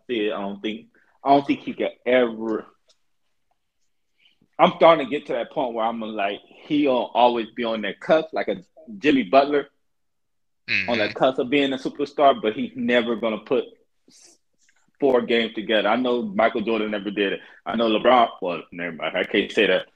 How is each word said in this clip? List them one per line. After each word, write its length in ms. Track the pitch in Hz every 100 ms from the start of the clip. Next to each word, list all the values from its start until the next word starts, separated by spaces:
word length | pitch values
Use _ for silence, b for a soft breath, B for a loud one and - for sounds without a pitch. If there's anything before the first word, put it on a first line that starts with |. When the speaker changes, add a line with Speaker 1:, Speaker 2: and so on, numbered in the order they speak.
| -
Speaker 1:
see 200 | 117 104
it. 40 |
I 80 | 98
don't 200 | 101 101
think, 240 | 110 107 - _ _ _
I 60 | 135
don't 140 | 143 139
think 140 | 135
he 140 | -
could 160 | 110 101 - 117
ever. 600 | 127 120 110 113 104 - _ _ _ _ _ _ _ _ _ _ _ _ _ _ _ _ _ _ -
I'm 140 | 175 -
starting 300 | 165 160 131
to 40 |
get 160 | 147 -
to 60 |
that 160 | 127 113
point 240 | - 127
where 100 | 117
I'm 160 | 113 117
like, 400 | 110 110 101 101 - - -
he'll 440 | 147 143 127 104
always 360 | 110 123 117 107
be 140 | -
on 180 | 117 110
that 180 | 101 -
cusp, 280 | - 160 160
like 160 | - 101
a 140 | 101 - - - 101
Jimmy 260 | 139 135
Butler, 440 | 95 135 143 147 139 _ _ _ _ _ _ _ _ _ -
Speaker 2:
Mm-hmm. 200 | 107 95
Speaker 1:
on 80 | 117
that 160 | 104 -
cusp 240 | 131 131
of 100 | 123
being 220 | 143 139
a 40 | 131
superstar, 640 | 151 - 143 - 139 110
but 120 | 107
he's 160 | 107 117 131
never 400 | 120 123 117 110
gonna 220 | 113 107
put 240 | - 123 - - _ _ _
s-, 300 | _ - _ _ _ _ _ _ _
four 200 | 139 123
games 320 | 113 117 110
together. 340 | 113 101 110 101
I 80 | 117
know 260 | 127 123
Michael 380 | 110 98 113 117
Jordan 320 | 104 113 107
never 180 | 104 98
did 220 | 98 98
it. 80 | 90 b b -
I 80 |
know 160 | 113 113
LeBron, 380 | 107 120 123 113 -
well, 220 | 90 82 -
never 240 | 85 85
mind. 220 | 78 78 90
I 80 |
can't 260 | 95 104 101
say 160 | - 95
that. 200 | 92 -